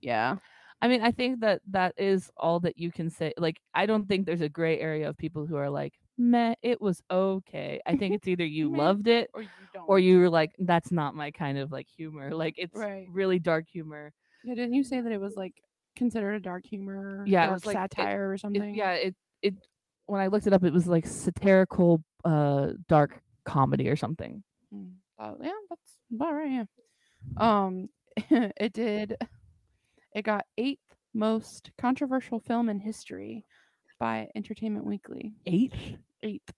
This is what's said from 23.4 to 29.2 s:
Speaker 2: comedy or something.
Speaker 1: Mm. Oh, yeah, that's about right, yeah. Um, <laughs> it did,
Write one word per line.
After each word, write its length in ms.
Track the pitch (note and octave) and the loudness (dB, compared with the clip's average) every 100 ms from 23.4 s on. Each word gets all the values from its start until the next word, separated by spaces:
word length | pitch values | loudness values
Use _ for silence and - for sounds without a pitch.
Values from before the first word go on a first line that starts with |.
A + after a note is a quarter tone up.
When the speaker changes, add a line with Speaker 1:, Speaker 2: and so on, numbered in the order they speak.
Speaker 2:
comedy 460 | - C#3+ C3+ C#3 C3 | -4 2 2 2 0
or 60 | D3 | 0
something. 460 | - E3 - - G3 _ _ | -2 -8 -12 -14 -20 _ _
Speaker 1:
Mm. 180 | G3+ F#3+ F#3 _ _ | -18 -16 -20 _ _
Oh, 180 | G#2+ - | -14 -12
yeah, 100 | C#4 G4+ G4+ | -10 -10 -14
that's 300 | E4+ _ _ _ | -18 _ _ _
about 220 | A3+ D4+ | -6 -4
right, 180 | D4 D#4 | -4 -4
yeah. 140 | C4 G#3+ _ _ _ _ _ - - | -4 -6 _ _ _ _ _ -14 0
Um, 540 | A3 G#3 F#3+ F#3 F#3 _ _ - | 2 4 2 -4 -10 _ _ -10
<laughs> 0 | |
it 560 | - D4+ A3 - A3 | 2 2 2 -2 -4
did, 440 | G#3 A#3 G#3 G#3 A3 | -2 -2 -2 -4 -6